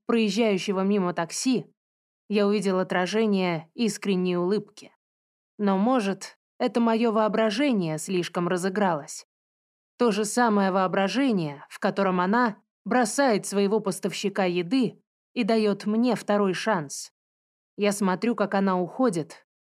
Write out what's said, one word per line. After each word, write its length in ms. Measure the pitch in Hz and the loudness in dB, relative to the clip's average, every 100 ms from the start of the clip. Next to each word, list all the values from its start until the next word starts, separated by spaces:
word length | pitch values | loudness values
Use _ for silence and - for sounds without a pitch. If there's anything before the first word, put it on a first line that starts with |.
| - | -2
проезжающего 760 | 233 214 190 226 196 165 190 | 0 2 2 0 0 -2 -2
мимо 320 | 190 208 180 | 0 0 0
такси 580 | 175 170 - 254 240 - _ _ _ _ _ - | -2 -6 -4 -2 -2 -2 _ _ _ _ _ -4
я 200 | 208 202 | 0 2
увидел 320 | 214 196 185 | 0 0 0
отражение 920 | 185 180 180 208 220 196 180 165 160 - | 0 0 0 0 0 0 0 -2 -6 -4
искренней 640 | 233 202 202 185 180 175 | -2 -2 -2 -2 0 0
улыбки. 540 | 175 208 214 - - _ _ _ _ _ _ - | 0 -2 -4 -16 -20 _ _ _ _ _ _ -4
Но, 200 | 202 190 | 0 2
может, 600 | 214 262 196 190 - - _ - | 2 2 0 -4 -8 -20 _ -6
это 220 | 247 220 | -2 0
мое 320 | 233 226 240 | 2 2 2
воображение 880 | 214 214 202 220 202 294 220 165 156 | 2 2 2 2 2 2 2 0 -2
слишком 480 | - 185 170 185 175 | -2 -2 -2 -2 0
разыгралось. 800 | 180 190 190 196 156 - - - _ _ _ _ _ _ - | 0 0 0 0 0 -4 -16 -18 _ _ _ _ _ _ 0
То 140 | 240 | 2
же 140 | 202 208 | 2 0
самое 460 | 240 240 208 190 | 2 2 4 2
воображение, 920 | 185 185 190 196 208 277 208 156 139 - | 2 0 0 0 2 2 2 -2 -6 -16
в 100 | - | -4
котором 420 | 202 196 196 185 | -2 0 0 2
она 360 | 180 226 240 202 _ _ 202 | 2 2 0 -2 _ _ -2
бросает 600 | 247 220 - 277 208 - | 0 0 2 2 2 0
своего 340 | 196 202 220 | 0 0 0
поставщика 680 | 196 190 196 - 202 196 185 | -2 -4 -6 -4 -4 -2 -2
еды 560 | 175 170 262 220 - _ _ _ | 0 -2 0 0 -4 _ _ _
и 100 | - | -4
дает 420 | 214 226 208 196 202 | 0 2 2 0 -2
мне 300 | 214 247 208 | 0 0 0
второй 380 | - 208 196 | 0 0 0
шанс. 580 | 175 - 196 143 - - _ _ _ _ _ _ - | -2 -2 -2 -4 -10 -16 _ _ _ _ _ _ -4
Я 140 | 202 | -2
смотрю, 440 | 202 196 180 233 240 | 0 0 0 0 0
как 200 | 202 196 | 0 0
она 240 | 196 185 | 2 0
уходит, 680 | 175 - 254 170 147 - _ _ | -2 0 0 0 -4 -10 _ _